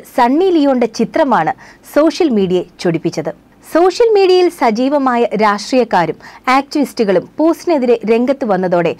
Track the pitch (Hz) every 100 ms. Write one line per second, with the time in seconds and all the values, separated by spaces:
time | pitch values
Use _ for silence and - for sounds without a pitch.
0 | - - 240 285 381 339 277 254 233 -
1 | 214 311 285 196 160 - - - - 285
2 | 320 - 339 220 190 180 170 - 180 165
3 | 165 165 156 - _ _ - 320 370 359
4 | 466 403 381 370 359 - 247 214 262 285
5 | 262 240 240 196 214 202 - 254 233 190
6 | 160 - - - - 262 269 302 240 -
7 | 202 208 247 - 320 311 359 302 240 233
8 | 202 226 247 269 240 185 185 175 165 160